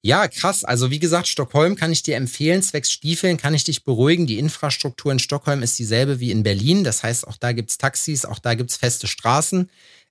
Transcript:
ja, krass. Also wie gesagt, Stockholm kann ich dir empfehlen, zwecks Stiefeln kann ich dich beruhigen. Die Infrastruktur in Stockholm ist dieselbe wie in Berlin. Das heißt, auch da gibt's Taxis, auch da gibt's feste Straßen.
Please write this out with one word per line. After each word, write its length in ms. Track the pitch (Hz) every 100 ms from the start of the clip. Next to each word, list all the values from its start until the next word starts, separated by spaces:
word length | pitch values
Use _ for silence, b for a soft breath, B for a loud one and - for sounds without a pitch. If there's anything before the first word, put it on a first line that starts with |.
ja, 240 | 104 160 208
krass. 360 | - 185 196
Also 280 | - 123 127
wie 80 | 147
gesagt, 280 | 165 170 -
Stockholm 480 | - 135 143 170
kann 160 | 202 160
ich 120 | 160
dir 120 | -
empfehlen, 460 | 127 127 - 151 185
zwecks 300 | 190 151 -
Stiefeln 460 | - 147 165 185 165
kann 160 | 143
ich 100 | 151
dich 200 | - 151
beruhigen. 440 | - 113 135 175 156
Die 100 | 107
Infrastruktur 720 | 151 - 147 - 143 - 147
in 80 | 131
Stockholm 440 | - 143 - 139
ist 160 | 117 -
dieselbe 400 | 110 113 139 127
wie 120 | 123
in 120 | 107
Berlin. 400 | 104 98 120 196
Das 200 | 160 -
heißt, 240 | 110 120 -
auch 100 | -
da 140 | 120
gibt's 260 | 120 110 -
Taxis, 480 | 135 - - 143
auch 140 | - 110
da 140 | 120
gibt's 240 | 117 123 -
feste 300 | 123 123 -
Straßen. 600 | - 113 139 156 185 180 b b b b